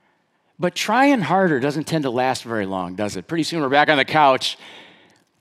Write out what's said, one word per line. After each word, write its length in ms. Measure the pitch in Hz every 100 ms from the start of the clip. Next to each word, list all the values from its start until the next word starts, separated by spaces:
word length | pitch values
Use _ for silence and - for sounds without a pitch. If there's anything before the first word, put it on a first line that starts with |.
| _ _ _ _ _ -
But 180 | 175 -
trying 460 | - 233 277 262
harder 380 | 143 190 185 135
doesn't 260 | 139 160 143
tend 180 | 160
to 60 | 135
last 340 | 120 127 123
very 220 | 120 113 98
long, 300 | 95 90 92
does 200 | 104 95
it? 120 | -
Pretty 160 | 165
soon 180 | 147 165
we're 80 | 135
back 200 | 143 151
on 80 | 147
the 80 | 127
couch, 520 | 156 143 131 - - - - - _ _ _ _ _